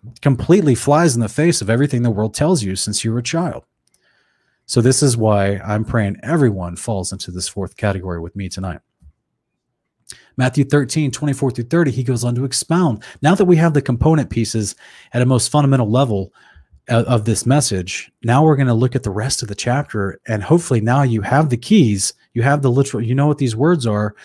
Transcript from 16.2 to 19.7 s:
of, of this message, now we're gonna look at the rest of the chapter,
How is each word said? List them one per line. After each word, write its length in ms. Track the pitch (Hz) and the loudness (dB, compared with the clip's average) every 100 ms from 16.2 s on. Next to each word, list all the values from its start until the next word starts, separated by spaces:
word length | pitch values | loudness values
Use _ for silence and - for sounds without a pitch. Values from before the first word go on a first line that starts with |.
| 95 _ _ - _ _ - | -6 _ _ -20 _ _ -2
of, 160 | 117 120 | 0 2
of 200 | 120 110 | 0 0
this 200 | 104 120 | -2 2
message, 680 | 143 139 95 90 - - _ | 2 2 -4 -6 -10 -14 _
now 200 | 113 127 | 0 4
we're 120 | 156 143 | 4 4
gonna 180 | 131 | 2
look 220 | 113 127 127 | 2 0 -2
at 80 | |
the 80 | - | -4
rest 300 | 98 123 - | -4 -4 -6
of 60 | 107 | -6
the 80 | 101 | -6
chapter, 640 | 123 | -2